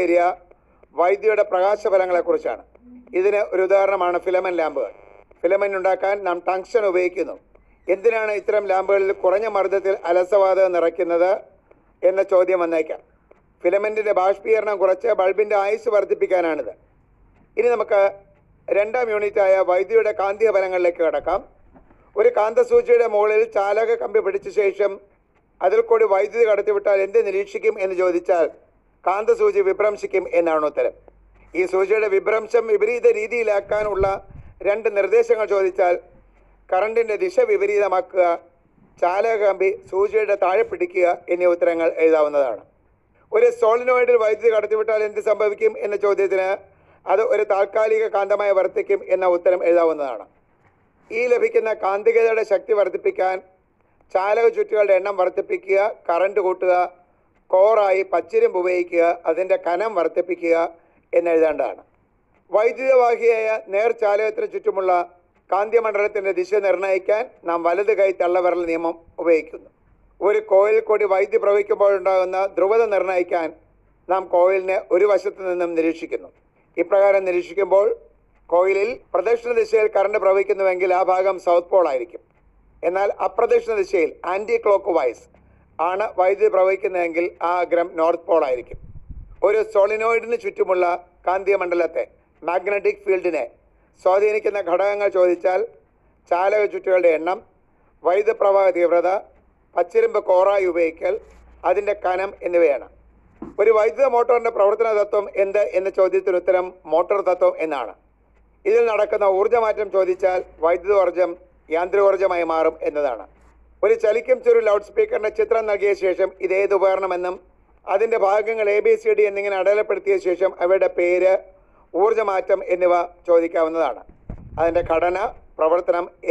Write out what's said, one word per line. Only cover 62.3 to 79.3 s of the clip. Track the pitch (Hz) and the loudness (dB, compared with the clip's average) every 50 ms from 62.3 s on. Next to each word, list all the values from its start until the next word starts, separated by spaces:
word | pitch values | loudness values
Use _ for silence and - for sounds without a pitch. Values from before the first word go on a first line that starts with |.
| _ _ _ _ - | _ _ _ _ -2
വൈദ്യുതവാഹിയായ | 208 220 240 233 226 262 262 262 247 240 240 240 202 233 233 226 220 220 220 220 220 - - 190 | 0 0 0 -2 -2 0 2 4 4 4 4 2 2 2 0 0 2 0 -2 -4 -6 -6 -4 -2
നേർചാലകത്തിന് | 202 220 233 226 - 220 202 202 202 220 220 214 - 220 202 180 | 0 0 0 0 0 0 0 0 0 -2 -2 -4 -6 -8 -8 -8
ചുറ്റുമുള്ള | 196 - 220 196 196 190 185 180 175 170 - _ _ _ _ _ _ _ _ - | -6 -4 -4 -4 -2 0 0 0 0 -2 -4 _ _ _ _ _ _ _ _ -2
കാന്തിമണ്ഡലത്തിൻ്റെ | 190 208 220 226 233 233 220 202 202 208 208 208 208 190 196 180 170 | -2 -2 0 0 0 0 0 -2 -2 -2 -2 -2 -4 -4 -2 -2 -2
ദിശ | 180 180 202 214 196 | -2 -2 -2 0 2
നിർണ്ണയിക്കാൻ | 190 180 175 196 190 190 185 185 - 208 214 240 - - _ - 175 | 0 0 0 0 -2 -2 -2 0 -2 -2 -2 -2 -8 -12 _ -6 -4
നാം | 170 170 165 170 | -4 -2 0 0
വലത് | 175 190 208 208 220 185 | 0 0 0 0 0 2
കൈ | 196 196 185 180 | 2 0 0 0
തള്ളവിരൽ | 180 175 180 185 175 180 175 175 175 165 | -2 0 0 0 0 0 0 0 -4 -4
നിയമം | 165 165 165 165 170 - - - _ - | -4 -4 -4 -6 -6 -8 -14 -20 _ -6
ഉപയോഗിക്കുന്നു. | 165 170 165 156 - - - - - - _ _ _ _ _ _ _ _ _ _ - 196 | 0 2 2 2 0 -4 -14 -20 -20 -20 _ _ _ _ _ _ _ _ _ _ -2 0
ഒരു | 208 214 214 214 | 0 0 0 2
കോയിൽ | 196 190 202 214 214 226 220 214 | 2 4 4 4 2 0 2 0
കൂടി | 214 202 208 196 190 | 0 0 0 0 0
വൈദ്യുതി | 190 202 202 208 226 185 | 0 0 0 -2 0 0
പ്രവഹിക്കുമ്പോഴുണ്ടാകുന്ന | 202 202 208 202 208 220 196 202 202 202 190 180 190 190 185 185 185 185 190 196 196 - - | 2 0 0 0 -2 0 0 2 2 2 0 0 0 0 0 0 -2 -2 -4 -4 -4 -2 -2
ധ്രുവത | 180 190 220 226 233 220 202 | 0 2 2 2 2 2 0
നിർണ്ണയിക്കാൻ | 190 180 185 185 180 180 175 190 175 165 156 - - _ _ _ _ _ _ _ _ _ - | -2 -2 0 -2 -2 -2 -2 -2 -4 -4 -6 -8 -12 _ _ _ _ _ _ _ _ _ -4
നാം | 180 190 185 185 - | -4 -2 -2 -2 0
കോയിലിനെ | 175 175 185 190 190 185 190 190 - - - 160 | 2 2 2 2 0 -2 -2 -4 -4 -2 0 0
ഒരു | 180 202 208 | 2 2 2
വശത്ത് | 202 180 - 202 - - 190 185 | 2 0 0 -4 -8 -8 -6 -6
നിന്നും | 180 180 175 170 170 160 | -4 -4 -4 -2 -2 -2
നിരീക്ഷിക്കുന്നു. | 160 165 160 - - - - - - - _ _ _ _ _ _ _ _ _ - | -2 -2 -2 -4 -8 -10 -10 -10 -10 -14 _ _ _ _ _ _ _ _ _ -6
ഇപ്രകാരം | 175 - 202 196 196 202 196 196 190 185 | -2 0 2 4 4 4 4 2 0 0
നിരീക്ഷിക്കുമ്പോൾ | 180 180 170 - 170 190 196 180 185 196 202 233 233 - - - _ _ _ _ _ _ _ - 165 | -2 -4 -4 -4 -4 -4 0 2 2 2 2 2 -2 -4 -10 -20 _ _ _ _ _ _ _ -2 0
കോയിലിൽ | 175 185 190 196 196 202 226 262 - - _ - | 2 2 2 2 0 0 -2 -4 -10 -12 _ -4
പ്രദക്ഷിണ | 175 175 220 | -2 0 0